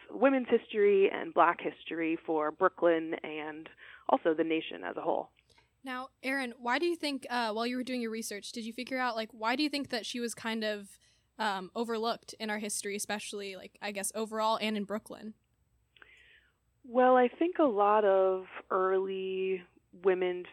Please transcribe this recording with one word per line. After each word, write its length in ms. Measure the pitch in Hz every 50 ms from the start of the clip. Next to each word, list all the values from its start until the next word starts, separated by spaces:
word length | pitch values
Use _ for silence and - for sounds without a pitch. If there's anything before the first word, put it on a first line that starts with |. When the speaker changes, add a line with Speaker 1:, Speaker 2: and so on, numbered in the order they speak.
| - -
Speaker 1:
women's 380 | - 185 240 277 269 262 240 -
history 600 | 247 226 - - 220 214 202 202 202 196 196 -
and 240 | - - - 165 -
Black 260 | - 160 165 175 -
history 560 | - 151 - - - - 165 165 165 160 165 165 -
for 280 | - 160 151 151 151 151
Brooklyn 600 | - 190 180 - - 170 170 165 160 160 160 165 - -
and 440 | 156 151 156 151 156 151 156 160 - - _ - - - - _ -
also 240 | - - - 170 156
the 100 | 165 160
nation 400 | 160 160 165 - - - 87 90
as 120 | 87 -
a 40 | -
whole. 300 | - 170 - - - - _ _ _ _ _ _ _ _ _ _ -
Speaker 2:
Now, 260 | 269 254 254 262 - _ _ -
Aaron, 320 | 262 269 277 262 240 233
why 220 | 277 240 240 247 294
do 80 | 349
you 80 | 349 339
think, 320 | 330 311 294 277 262 - -
uh, 220 | 240 247 233 220 208
while 140 | 220 233
you 100 | 247 254
were 60 | 254 247
doing 180 | 254 254 247
your 120 | 233 226 220
research, 400 | 226 220 - 214 196 - - -
did 120 | 240 220
you 80 | 226 226
figure 260 | - 247 - 269 254
out, 180 | 254 247 226
like, 140 | 226 220 220 -
why 240 | 220 214 226 254
do 80 | 269 302
you 40 | 285
think 220 | 294 285 262 -
that 160 | 254 226 196
she 140 | - - 240
was 140 | 240 226 -
kind 280 | - - 226 220 226 214
of, 260 | 214 214 208 202 - - _ _ _ _ _ _ _ _ -
um, 320 | 220 208 190 190 190 - -
overlooked 600 | 226 233 226 233 214 220 233 220 - - - - -
in 100 | 220 214
our 80 | 208 214
history, 360 | 214 214 - - - 208 196
especially, 600 | 208 - - 208 214 - - 220 202 202 196 190
like, 200 | 185 - 190 - _ -
I 80 | 208
guess, 220 | 202 196 196 - -
overall 420 | 220 226 208 214 220 220 220 226 - 214
and 140 | 220 220
in 80 | 202 202
Brooklyn? 500 | 196 202 220 - - - - - 220 - _ _ _ _ _ _ _ _ _ _ _ _ - - - - _ _ _ _ _ _ _ _ _ _ _ _ _ _
Speaker 1:
Well, 320 | 247 226 254 254 254 254
I 120 | 254 247 240
think 300 | - - 330 349 359 -
a 60 | 320
lot 400 | 269 202 202 202 202 208 220 208
of 400 | 196 196 190 190 190 185 185 185 - - - - _
early 920 | - 190 190 190 190 190 190 190 190 190 190 190 190 190 190 190 190 180 180 - _ _ _ _ - 180 175
women 400 | 190 185 180 185 180 180 180 175 -